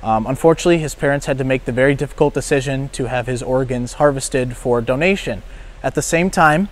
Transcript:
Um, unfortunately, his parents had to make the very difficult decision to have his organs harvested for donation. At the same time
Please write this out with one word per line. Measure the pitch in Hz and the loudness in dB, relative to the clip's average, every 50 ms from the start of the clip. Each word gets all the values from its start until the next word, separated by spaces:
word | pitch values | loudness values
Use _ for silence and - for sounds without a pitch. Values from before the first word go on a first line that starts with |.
| - | 0
Um, | 113 113 110 113 | 0 0 0 0
unfortunately, | 123 135 - - 165 165 156 - 180 170 170 | -2 -4 2 4 4 4 4 4 2 2 2
his | 156 147 - | 2 -4 -6
parents | - - 143 139 143 - | -2 0 0 0 0 0
had | - 143 131 | -2 -2 -2
to | 135 | 0
make | 131 131 131 - | 0 0 0 -2
the | - 123 | -2 0
very | 120 131 139 143 | 2 4 4 4
difficult | 131 151 135 - - 156 143 139 | 2 -2 -6 0 0 0 2 2
decision | 143 131 - 151 143 127 139 135 131 139 139 | -2 -2 0 0 0 0 -2 -4 -4 -4 -6
to | - - 135 | -6 -6 -6
have | 113 127 127 120 | -4 -2 -4 -4
his | 120 127 120 123 | -2 -4 -6 -2
organs | 123 127 131 135 120 127 123 120 120 - | -2 0 0 0 0 -2 -4 -4 -6 -2
harvested | - 151 147 139 135 - - - 131 127 127 123 | 2 2 2 2 2 -4 -2 -2 -2 -2 -2 -4
for | - - 127 120 120 | -6 -2 0 0 0
donation. | 117 117 131 135 156 185 196 190 - - 117 98 - - - - - - - - - | 2 0 0 2 2 2 2 0 -2 -6 -6 -8 -8 -14 -16 -16 -16 -18 -18 -6 -6
At | 135 - | -4 -2
the | - 143 | -2 -2
same | - - 165 175 190 | 0 0 2 0 2
time | - - 170 156 151 160 196 202 | 2 4 4 4 6 4 0 -2